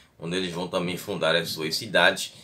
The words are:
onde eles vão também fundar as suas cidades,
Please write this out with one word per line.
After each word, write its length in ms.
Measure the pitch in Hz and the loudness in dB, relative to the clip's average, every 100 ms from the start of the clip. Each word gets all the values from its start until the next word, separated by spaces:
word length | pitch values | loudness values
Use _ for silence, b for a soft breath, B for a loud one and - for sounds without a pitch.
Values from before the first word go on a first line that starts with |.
| B B | B B
onde 200 | 82 92 | -4 -2
eles 160 | 90 | -2
vão 160 | 82 90 | -4 -4
também 260 | 90 87 87 | -2 -2 -4
fundar 400 | - 87 80 82 | -6 0 2 2
as 140 | 82 | 0
suas 260 | 80 78 - | -4 -4 -4
cidades, 580 | 107 87 90 92 - B | 0 4 6 4 -4 B